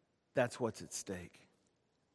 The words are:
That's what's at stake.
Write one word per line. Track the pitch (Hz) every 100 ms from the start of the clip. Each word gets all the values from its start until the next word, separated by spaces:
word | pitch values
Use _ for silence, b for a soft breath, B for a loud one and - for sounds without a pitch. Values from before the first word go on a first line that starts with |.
| _ _ _
That's | 139 123 -
what's | 110 -
at | 82
stake. | - - 92 87 - - _ _ _ _ _ _